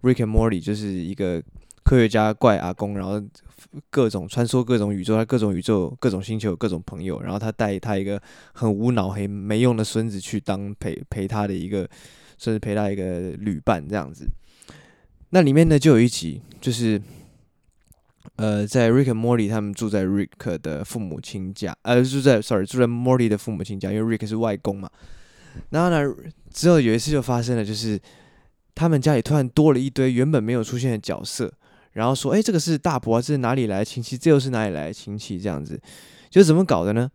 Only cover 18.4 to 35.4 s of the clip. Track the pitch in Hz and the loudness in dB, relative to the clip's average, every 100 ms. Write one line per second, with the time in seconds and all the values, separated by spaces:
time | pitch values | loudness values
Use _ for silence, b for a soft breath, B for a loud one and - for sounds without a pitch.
18.4 | 107 104 104 127 117 120 131 110 117 120 | -2 -2 0 2 4 4 4 0 0 2
19.4 | 104 110 104 98 113 101 95 101 98 _ | 2 -2 -4 -4 -2 0 0 0 -2 _
20.4 | - 82 80 76 - 123 98 76 - 104 | -8 -6 -6 -8 -8 -8 -8 -10 -10 -10
21.4 | 92 98 92 - 104 123 127 139 135 117 | -10 -8 -10 -8 2 4 4 2 4 4
22.4 | 107 110 98 127 120 120 123 127 117 104 | 2 -2 -2 0 0 2 2 2 4 0
23.4 | - 101 95 98 95 104 113 110 107 110 | -2 -8 -6 -8 -4 -2 -2 -2 -4 -2
24.4 | 113 101 110 101 95 B B B B B | -2 -2 -4 -6 -10 B B B B B
25.4 | B B B 151 180 165 143 - 104 - | B B B 0 2 2 0 -4 -12 -20
26.4 | - - 165 170 120 113 147 151 123 123 | -18 0 6 6 6 2 2 -2 0 -2
27.4 | 117 123 104 107 113 104 b b b b | 0 -2 -2 -4 -2 -4 b b b b
28.4 | b _ _ - 165 156 139 139 - 147 | b _ _ -2 2 2 2 2 2 0
29.4 | 127 - 156 131 135 131 131 120 135 151 | 2 4 4 4 0 0 0 2 2 0
30.4 | 107 123 110 123 127 110 - 95 - - | 0 -2 -4 -4 -2 -4 -6 -10 -8 -8
31.4 | 123 - b b b - 117 131 135 190 | -8 -8 b b b -4 -2 -2 0 0
32.4 | 220 180 156 156 180 139 - 113 120 147 | 2 0 0 -2 0 -2 0 0 0 -2
33.4 | 123 135 113 95 110 - 117 123 165 143 | 0 0 0 -2 -4 -6 -10 -2 4 4
34.4 | 135 120 107 80 76 101 - 104 - 92 | 4 -2 -2 -4 -8 -10 -12 -12 -8 -8